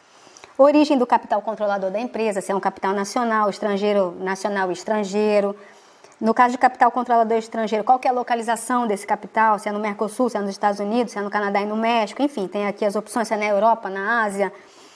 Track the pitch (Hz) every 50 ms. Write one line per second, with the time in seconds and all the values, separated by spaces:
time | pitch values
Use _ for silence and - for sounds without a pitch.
0 | _ _ - - - - - - - - - - 269 294 294 302 302 294 294 254
1 | 247 247 247 - - - 226 208 - 226 214 202 214 202 202 202 190 190 185 208
2 | 240 247 - 220 220 220 196 196 180 - 196 190 - 196 190 - - 190 196 202
3 | 202 202 - 254 240 233 220 214 214 202 190 - 208 208 202 190 208 208 208 202
4 | 190 175 175 185 190 190 190 190 - 208 202 196 190 180 175 175 - - 220 214
5 | 208 185 190 208 214 214 208 208 196 202 202 - - - - - - - - _
6 | _ - - - 226 220 220 - 247 240 247 262 - 247 254 - 254 233 - 254
7 | 240 247 240 233 226 214 226 226 220 226 - 226 220 202 220 214 202 214 262 254
8 | - 269 254 247 233 - 247 233 220 226 233 220 - - 254 247 240 226 208 202
9 | - - 214 202 - 196 - 226 220 220 214 196 208 214 208 208 214 214 202 208
10 | 220 202 208 - 254 233 226 208 202 196 196 - - 208 202 208 208 202 214 247
11 | 240 202 - 202 202 202 202 208 208 202 202 202 202 208 214 220 226 226 233 233
12 | 214 202 - - 269 294 285 220 190 180 - 202 202 202 196 - 220 202 196 214
13 | 208 - - 247 220 - 226 208 208 214 208 196 208 226 226 220 - 190 190 190
14 | 196 208 233 240 220 208 196 196 196 185 - - - - - - - - -